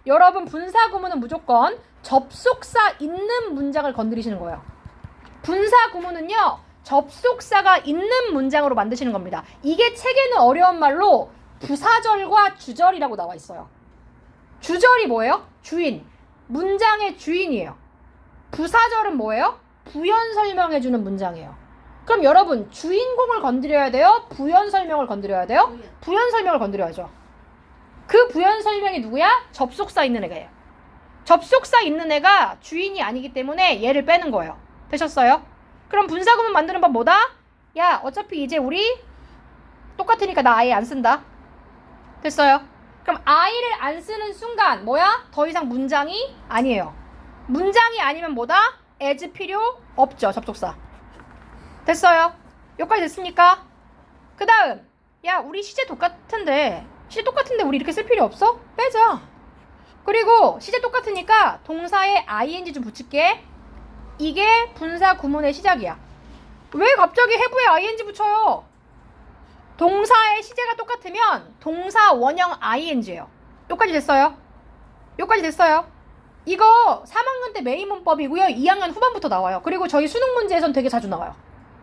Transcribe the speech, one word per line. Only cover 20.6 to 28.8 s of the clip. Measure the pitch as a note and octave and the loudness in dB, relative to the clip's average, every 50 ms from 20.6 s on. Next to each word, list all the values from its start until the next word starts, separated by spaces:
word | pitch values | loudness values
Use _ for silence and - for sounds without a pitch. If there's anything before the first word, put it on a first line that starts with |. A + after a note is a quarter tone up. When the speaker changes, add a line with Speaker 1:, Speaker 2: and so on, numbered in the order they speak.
| F4 E4 D#4 C#4+ A#3+ B3+ B3 A3+ G#3 | -2 0 0 -2 -2 -2 -2 -2 -4
Speaker 1:
문장이에요. | G3 G3 F#3+ F#3+ F3+ E3+ E3 D3+ D3 - - - - - - - - - - - | -4 -6 -6 -6 -8 -8 -10 -16 -18 -20 -20 -20 -20 -20 -20 -20 -20 -20 -8 -2
그럼 | - A#4 G4+ D#4 | 0 2 4 6
여러분, | C4+ D4+ F#4 G4+ F4 C#4 A3+ G3+ - | 6 6 6 6 4 0 -4 -6 -8
주인공을 | - - - D#4+ F#4 G#4 B4 B4+ B4+ A#4+ B4+ A#4+ A#4+ G#4+ | -14 -12 -6 -4 -2 -2 -2 -2 -2 -2 0 0 -2 -2
건드려야 | E4 B3+ A#3+ C4 B3+ D4 D4+ C#4+ C#4 C4 | -2 -2 -2 -2 -2 0 0 0 0 0
돼요? | A#3 B3+ D#4 F#4 A4 A#4 - - | 2 4 4 6 4 4 0 -8
부연 | - - C4+ D4 E4+ F#4+ G#4 G#4 | -12 -8 -2 2 2 2 2 2
설명을 | G4+ F#4+ F#4 D#4+ D#4 D4 C4 A#3+ | 0 -2 -2 -2 -2 -4 -4 -4
건드려야 | A#3+ G#3 G3+ G3 G3 F#3 F3+ | -6 -8 -6 -4 -4 -4 -2
돼요? | F3+ A#3 D#4+ G#4 - | 0 2 2 2 2
Speaker 2:
부연. | - A#3+ A3 - - - | 0 -8 -20 -20 -20 -16
Speaker 1:
부연 | - - F4 G#4 A#4+ B4 | -8 -4 -2 0 0 0
설명을 | A4+ A4+ F#4+ F#4 E4 C4 | 0 -2 0 0 0 -2
건드려야죠. | A3+ G3+ G3 G3 F3+ E3 D#3+ F#3 F3 D3 - - - - - - - _ _ _ _ _ _ _ _ _ - - - - | -2 -4 -4 -4 -6 -6 -8 -10 -14 -14 -16 -20 -20 -20 -20 -20 -20 _ _ _ _ _ _ _ _ _ -20 -20 -4 2
그 | - A4+ B4 B4 | 4 4 4 4
부연 | - D#4 F4+ G4 G#4+ A4 G#4+ | 2 0 2 2 2 2 0
설명이 | A4 G#4 G4+ | -2 -2 -2